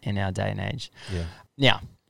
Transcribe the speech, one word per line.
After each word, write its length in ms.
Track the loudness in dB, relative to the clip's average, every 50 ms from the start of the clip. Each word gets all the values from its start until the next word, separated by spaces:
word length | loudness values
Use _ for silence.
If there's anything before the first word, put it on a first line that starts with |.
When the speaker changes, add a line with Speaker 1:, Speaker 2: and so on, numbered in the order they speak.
Speaker 1:
in 160 | -2 -2 0 0
our 140 | 0 0
day 180 | 0 0 0 0
and 80 | -2 -2
age. 320 | -2 -4 -4 -4 -8 -10 -14 -16 -8 -4
Speaker 2:
Yeah. 120 | -4 -2 -2 -4 -8 -12 -20 _ _
Speaker 1:
Now, 240 | 4 6 6 6 4 0 -8 -16 -20 _ -4